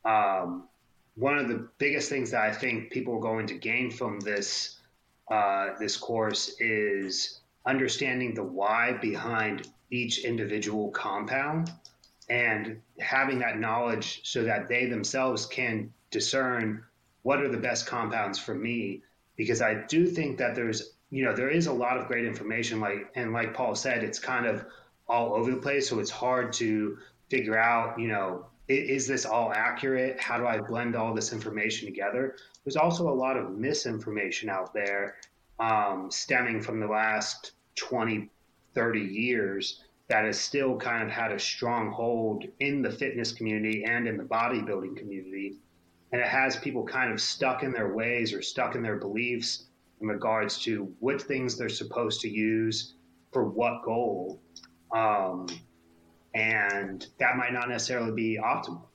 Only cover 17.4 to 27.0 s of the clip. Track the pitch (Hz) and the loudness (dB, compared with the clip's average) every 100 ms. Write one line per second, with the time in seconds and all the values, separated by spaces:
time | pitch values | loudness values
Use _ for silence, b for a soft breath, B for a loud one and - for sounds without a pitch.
17.4 | 139 120 123 117 - 120 113 113 101 98 | 2 0 0 0 -2 -2 0 0 -2 -4
18.4 | - 92 113 120 98 95 B B _ - | -4 -4 -2 -2 -2 -6 B B _ -4
19.4 | 110 117 113 107 - 160 175 165 143 131 | 0 4 4 2 2 4 4 2 -2 0
20.4 | 120 117 117 110 - _ _ 135 127 113 | 0 0 -2 -2 -6 _ _ 0 2 2
21.4 | 131 165 165 123 123 123 - 120 117 - | 2 4 4 2 2 0 0 0 0 -2
22.4 | 104 113 113 110 104 101 - 127 117 117 | -4 -2 0 0 0 -2 -6 -4 -2 0
23.4 | 110 - 120 104 131 120 107 - - 127 | -2 0 0 0 0 0 -2 -4 -2 0
24.4 | 120 - B B B _ - 117 117 107 | 2 0 B B B _ 0 2 2 2
25.4 | 120 127 139 139 135 113 101 - 123 127 | 2 0 2 2 2 0 -2 -2 0 2
26.4 | 120 - 113 107 104 B | 0 0 2 2 2 B